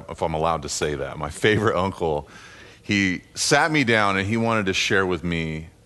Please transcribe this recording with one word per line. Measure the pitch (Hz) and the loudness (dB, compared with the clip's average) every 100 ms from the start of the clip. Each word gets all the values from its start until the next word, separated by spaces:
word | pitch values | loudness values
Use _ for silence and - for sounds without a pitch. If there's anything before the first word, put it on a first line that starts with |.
| - | -4
if | - | -6
I'm | 87 80 | -2 0
allowed | 82 80 | 0 -2
to | 76 | -4
say | - 78 | -4 -2
that, | 71 69 73 | -2 -6 -8
my | 73 | -10
favorite | - 110 107 107 87 | 0 2 4 2 2
uncle, | 95 - 85 73 - - - - - - | 0 -2 -2 -2 -4 -16 -20 -20 -20 -18
he | - 202 190 - - | -2 2 2 -2 -8
sat | - - 143 165 | -6 2 2 4
me | 156 | 2
down | 117 110 101 95 | 2 4 4 2
and | 98 | 0
he | 113 | 0
wanted | 113 110 95 | 0 0 0
to | 92 | -2
share | - 98 95 | 0 2 2
with | 87 | -2
me | 87 85 80 78 80 - | -2 -2 -4 -6 -10 -18